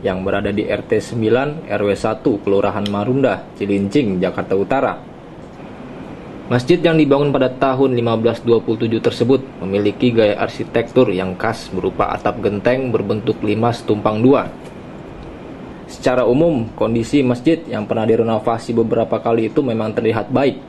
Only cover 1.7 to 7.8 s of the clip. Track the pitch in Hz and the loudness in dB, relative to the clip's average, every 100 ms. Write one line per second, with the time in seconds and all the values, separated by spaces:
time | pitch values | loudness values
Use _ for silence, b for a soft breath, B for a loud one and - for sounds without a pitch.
1.7 | 104 101 98 110 110 - 104 - 98 101 | -2 0 0 -2 0 0 0 2 2 2
2.7 | 101 101 101 107 131 131 92 - - 101 | 0 -2 -2 0 2 2 0 -6 -8 -2
3.7 | 101 98 143 117 92 90 90 90 95 98 | 0 2 2 2 0 -2 -2 -2 0 0
4.7 | 135 127 90 - - - - - - - | 0 0 -4 -12 -18 -20 -18 -18 -18 -18
5.7 | - - - - - - - - 123 127 | -16 -16 -14 -14 -14 -14 -16 -2 -2 2
6.7 | 175 165 160 143 139 147 135 127 - 135 | 4 4 4 6 4 4 2 0 2 0
7.7 | 131 | 4